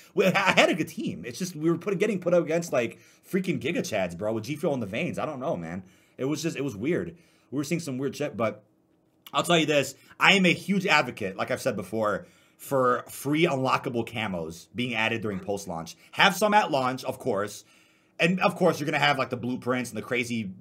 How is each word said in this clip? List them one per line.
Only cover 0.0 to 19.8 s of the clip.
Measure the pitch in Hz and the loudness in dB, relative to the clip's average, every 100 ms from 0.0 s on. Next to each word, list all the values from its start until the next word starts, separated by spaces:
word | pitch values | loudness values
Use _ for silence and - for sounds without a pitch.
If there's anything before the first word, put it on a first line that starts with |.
| - 175 | -4 2
we, | 190 | 4
I | 180 190 180 | 4 4 6
had | 320 | 6
a | |
good | 180 - | 4 -4
team. | - 285 - 110 | -6 -8 -6 -10
It's | 123 | -8
just | 185 151 | -8 -2
we | 160 | 0
were | 165 | 0
put, | 202 185 | -2 0
getting | 214 190 | 0 0
put | 190 | 2
up | 175 | 2
against, | 151 170 170 | 2 -2 0
like, | 139 113 - - _ - | 0 0 -6 -20 _ -4
freaking | 190 185 135 | -2 0 -2
Giga | 127 247 | -2 -4
Chads, | - 104 90 85 | -2 0 -2 -2
bro, | 107 | -4
with | 110 107 | -2 -4
G | 147 | -4
Fuel | 175 | -2
in | 139 | -2
the | 101 | -4
veins. | 113 165 95 | -4 -4 -4
I | 131 | -6
don't | 135 | -6
know, | 139 104 | -6 -6
man. | 82 92 - _ _ - | -6 -10 -12 _ _ -6
It | 131 | -4
was | 147 | -2
just, | 160 127 | -4 -4
it | |
was | 139 101 | -6 -4
weird. | 131 156 85 - _ _ _ | -2 -2 -4 -10 _ _ _
We | 143 | -6
were | |
seeing | 147 165 | -4 -4
some | 151 127 | -4 -4
weird | 139 - | -4 -4
shit, | - 104 | -6 -2
but | 110 101 _ _ _ _ _ _ - | -2 -4 _ _ _ _ _ _ -4
I'll | 143 | -2
tell | 156 170 | 4 4
you | 147 | 4
this. | 147 135 - _ - | 2 2 -6 _ 4
I | 160 | 6
am | 196 180 | 6 4
a | |
huge | - - 196 185 | 2 0 0 4
advocate, | 151 127 117 95 95 | 4 4 -2 -6 -4
like | 117 | -2
I've | 123 | -2
said | 135 107 | -2 -2
before, | 95 110 104 180 - _ _ _ | -4 0 0 0 -6 _ _ _
for | - 139 127 120 - | -2 2 4 2 -4
free | - 139 151 165 | -8 -2 2 2
unlockable | 139 127 135 - 117 110 | 2 2 0 0 -4 -4
camos | 117 107 90 80 85 - | -4 -4 -4 -6 -10 -10
being | 98 123 113 | -6 -4 0
added | 113 113 | 0 0
during | 107 95 | -2 -4
post-launch. | 98 101 95 82 82 - _ | -4 -6 -6 -8 -10 -14 _
Have | - 185 185 | 4 4 4
some | 214 208 | 4 4
at | 180 | 4
launch, | 143 127 131 | 2 0 -2
of | 131 - | -6 -4
course, | 127 98 107 - - _ _ _ _ - | -2 -2 -4 -8 -20 _ _ _ _ 0
and | 170 185 | 2 2
of | 190 - | 0 4
course, | 180 - | 2 2
you're | 147 | -2
gonna | 151 | 2
have, | 147 135 | 2 2
like, | 123 | 0
the | 120 | -4
blueprints | 120 127 120 127 | -4 -4 -2 -2